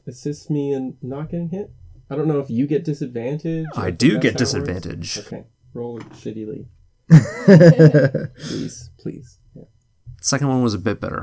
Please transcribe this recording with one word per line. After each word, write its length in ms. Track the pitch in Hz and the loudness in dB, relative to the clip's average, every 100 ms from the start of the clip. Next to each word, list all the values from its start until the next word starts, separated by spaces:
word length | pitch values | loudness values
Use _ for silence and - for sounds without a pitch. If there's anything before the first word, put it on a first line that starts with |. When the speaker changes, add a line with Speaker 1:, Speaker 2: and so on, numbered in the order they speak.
| - | -16
Speaker 1:
assists 440 | 123 147 143 - | -12 -10 -10 -6
me 200 | 147 143 | -4 -2
in 240 | 139 131 127 | -4 -4 -10
not 280 | 123 139 156 | -10 -10 -8
getting 180 | 170 170 | -8 -8
hit. 220 | 185 214 - - - - | -8 -12 -16 -20 -20 -10
I 60 | 139 | -4
don't 120 | 156 | -2
know 120 | 143 | -2
if 120 | 135 | -2
you 160 | 117 143 | -2 0
get 160 | 156 | -2
disadvantage. 840 | 160 143 131 120 120 151 165 165 160 - | -2 -6 -6 -6 -6 -6 -6 -6 -8 -6
Speaker 2:
I 60 | |
Speaker 1:
I 40 | 92 | -6
think 120 | 85 | 2
Speaker 2:
do 220 | 139 202 | 2 4
Speaker 1:
that's 40 | |
Speaker 2:
get 0 | |
Speaker 1:
how 60 | - | 0
it 40 | |
works. 200 | 101 117 98 87 90 | 0 -2 -2 -4 -8
Speaker 2:
disadvantage. 340 | - 104 - - | -8 -10 -10 -10
Speaker 1:
Okay, 240 | - - - _ _ | -12 -16 -18 _ _
roll 260 | 120 120 117 | -14 -12 -12
shittily. 680 | 104 - 117 110 107 - - _ _ _ - | -16 -14 -12 -10 -10 -12 -16 _ _ _ 6
Speaker 3:
<laughs> 1200 | 160 107 - - 165 170 160 156 147 139 - - - - | 6 6 -2 6 10 10 10 8 8 2 -2 -8 -12 -10
Speaker 1:
Please, 420 | - - - - - | -8 -10 -12 -20 -16
please. 400 | - - - _ _ - | -14 -14 -18 _ _ -20
Yeah. 80 | - _ _ _ - - | -20 _ _ _ -20 -8
Speaker 2:
Second 260 | - 135 139 | -2 0 0
one 120 | 131 | 2
was 100 | 120 104 | 0 0
a 40 | |
bit 200 | 101 101 | -4 -4
better, 160 | 92 - | -6 -6